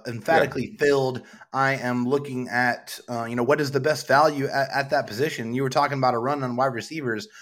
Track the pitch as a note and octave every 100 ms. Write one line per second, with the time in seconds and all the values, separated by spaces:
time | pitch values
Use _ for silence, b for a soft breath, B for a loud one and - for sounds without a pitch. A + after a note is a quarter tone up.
0 | B2 A#2 G#2+ E3 C#3 C#3 - - D3 C#3
1 | C3 B2 B B B C3 C3+ C3+ B2 B2
2 | B2 C#3+ C#3+ B2+ B2+ A#2+ B2 A#2 - -
3 | - A#2 A#2 A#2+ A#2+ D3+ C#3 C3+ C#3+ D3
4 | - C3+ D#3 C#3+ C3+ C#3 C3+ C#3 C3+ D3
5 | - G#2+ D#3 D#3 A2+ B2 C3+ D3 C#3+ C#3
6 | B2+ A#2+ B2 D3 B2+ A#2+ C3+ A#2 - D#3
7 | B2+ A2 - B